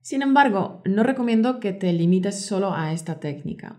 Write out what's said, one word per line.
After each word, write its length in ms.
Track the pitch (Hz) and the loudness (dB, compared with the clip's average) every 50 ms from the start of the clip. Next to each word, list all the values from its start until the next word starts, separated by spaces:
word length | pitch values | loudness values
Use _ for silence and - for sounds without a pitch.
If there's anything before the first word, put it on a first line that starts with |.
Sin 220 | _ - 285 269 | _ -6 -4 -2
embargo, 600 | 277 269 269 285 285 262 202 190 170 - - - - | 2 4 6 6 6 6 4 0 -2 -2 -6 -6 -2
no 200 | 185 190 208 226 | 0 2 2 2
recomiendo 560 | 247 269 262 240 240 226 226 226 254 254 247 | 2 2 0 0 2 2 4 4 2 0 -2
que 120 | - 202 | -4 -6
te 200 | 190 196 - 180 | -4 -2 -2 0
limites 520 | 170 165 170 175 180 185 180 202 196 196 - | 0 2 4 4 4 4 2 -2 -4 -6 -8
solo 300 | - 208 185 196 196 165 | -4 -2 -2 -2 -2 -2
a 180 | 160 160 156 | -4 -4 -4
esta 280 | 160 165 - - 160 156 | -6 -6 -6 -10 -10 -8
técnica, 560 | - 151 143 147 - 156 - - - - - | -8 -8 -8 -8 -10 -12 -12 -12 -14 -18 -18